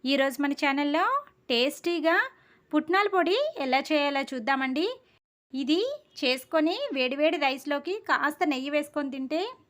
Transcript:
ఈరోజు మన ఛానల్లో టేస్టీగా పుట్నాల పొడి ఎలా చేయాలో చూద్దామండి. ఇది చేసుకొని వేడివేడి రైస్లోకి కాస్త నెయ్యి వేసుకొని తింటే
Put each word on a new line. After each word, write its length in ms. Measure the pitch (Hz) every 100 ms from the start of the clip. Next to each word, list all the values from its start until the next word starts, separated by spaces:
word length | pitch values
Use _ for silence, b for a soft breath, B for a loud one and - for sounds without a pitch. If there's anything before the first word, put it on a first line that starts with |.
| 254
ఈరోజు 260 | 269 269 262
మన 100 | 285 285
ఛానల్లో 460 | 294 277 285 302 403 554 571 _ -
టేస్టీగా 640 | 233 262 - 339 349 311 370 494 b b b _
పుట్నాల 360 | 302 302 370 403
పొడి 240 | 381 330 440 605 640 269
ఎలా 140 | 262 -
చేయాలో 320 | 302 285 277 269
చూద్దామండి. 540 | 262 226 269 262 262 381 508 b b _ _ _ 262
ఇది 180 | 262 330 494 587 _ -
చేసుకొని 560 | 262 254 - 320 302 427 571 269
వేడివేడి 400 | 254 277 311 330 277
రైస్లోకి 500 | 262 294 285 285 415 -
కాస్త 380 | 285 285 302 330
నెయ్యి 200 | 262 269 294
వేసుకొని 360 | 294 294 277 269
తింటే 260 | 262 311 427 508